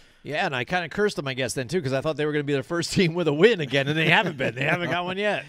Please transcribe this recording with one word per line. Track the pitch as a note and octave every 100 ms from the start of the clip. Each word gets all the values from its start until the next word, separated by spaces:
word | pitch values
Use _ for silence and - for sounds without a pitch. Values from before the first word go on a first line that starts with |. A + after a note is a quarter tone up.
| - _
Yeah, | B2 D3 F#3
and | B2+
I |
kinda | B2 F3+ E3
cursed | - G#3 F3+
them, | C#3
I |
guess, | B2+ B2
then, | C#3+ A#2+
too, | F3+
'cause | C3+
I | C3+
thought | D3+ D3
they |
were | D3+
gonna | D3
be | C#3+
the | C#3
first | - E3+ -
<laughs> |
team | - E3+
with | E3+ D#3
a |
win | D3 A3 F#3+
again, | C#3 C#3 C3+
and | D#3
they | D#3
haven't | F#3 F3 C#3
been. | A#2+
They | A#2
haven't | C#3+ F3 E3+
got | E3+
one | F3 F#3+
yet. | G#3 D#3